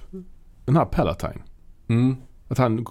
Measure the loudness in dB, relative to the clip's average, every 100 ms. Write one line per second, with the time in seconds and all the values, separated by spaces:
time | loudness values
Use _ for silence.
0 | -14 -14 -16 -20 -20 -10 2 2 2 2
1 | 0 0 -6 -8 -16 -20 -20 -12 0 2
2 | 2 0 -8 -18 -6 0 2 2 -4